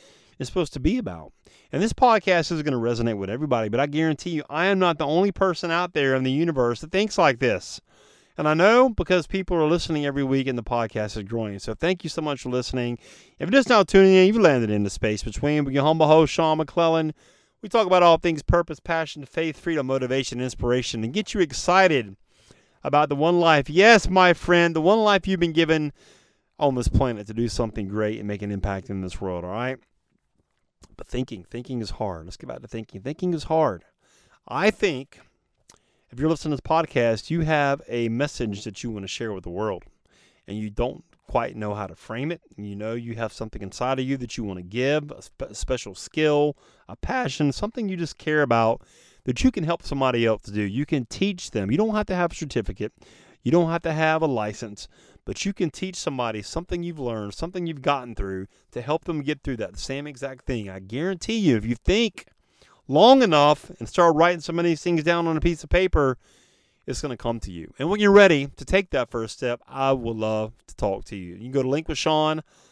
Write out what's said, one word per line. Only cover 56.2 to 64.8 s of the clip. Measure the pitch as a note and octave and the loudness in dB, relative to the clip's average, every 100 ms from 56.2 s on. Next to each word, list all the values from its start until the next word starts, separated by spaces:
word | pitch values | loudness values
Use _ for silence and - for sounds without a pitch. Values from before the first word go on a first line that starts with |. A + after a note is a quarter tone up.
| A#2+ G#2+ | -4 -4
something | G2+ D#3+ F3+ F3 | -8 -10 -8 -8
you've | F3 D#3+ | -8 -8
learned, | B2 A2+ G2+ | -6 -6 -8
something | - E3+ F#3 E3+ | -8 -8 -6 -8
you've | D3+ | -4
gotten | C#3+ C#3+ B2 A2+ | -2 -4 -4 -8
through | G2 F#2+ G2 _ _ | -6 -6 -10 _ _
to | A#2+ | -12
help | A#2+ D#3+ | -4 -4
them | - D#3+ | -2 -4
get | C#3 D3 | -4 -6
through | - A#2+ | -6 -6
that | G2 F#2 | -8 -8
same | - C#3+ D3 | -10 -8 -10
exact | C3+ C3+ C3 - | -12 -12 -10 -6
thing. | B2 G2+ | -6 -6
I | F#2+ | -12
guarantee | F#2+ A#2+ E3+ F3+ - A3+ | -10 -6 -4 -6 -4 2
you, | F#3 A2+ | 4 4
if | A2 | 2
you | A#2+ | -2
think | - G3 A#3 - - _ _ _ _ _ - | 2 2 2 -2 -18 _ _ _ _ _ 0
long | C#3 A3 C4+ | 6 8 8
enough | A3+ D#3 D3 D3+ - - | 8 6 6 4 -2 -14
and | A2+ | -6
start | - F3 D#3 | 4 6 6
writing | E3+ F3 | 4 2
some | D3 E3+ | -4 -2
of | E3+ | 0
these | D#3+ | 0